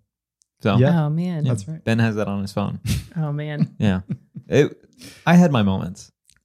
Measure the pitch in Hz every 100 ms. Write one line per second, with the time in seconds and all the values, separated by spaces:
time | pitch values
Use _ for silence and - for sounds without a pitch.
0 | _ _ _ _ _ _ 117 123 135 170
1 | 151 156 180 165 127 113 98 - - 113
2 | 113 107 101 101 98 - 101 - - -
3 | - 170 156 147 151 147 160 - 107 92
4 | - - _ - - 104 147 - _ _
5 | - - - 175 175 131 101 95 85 -
6 | - _ _ _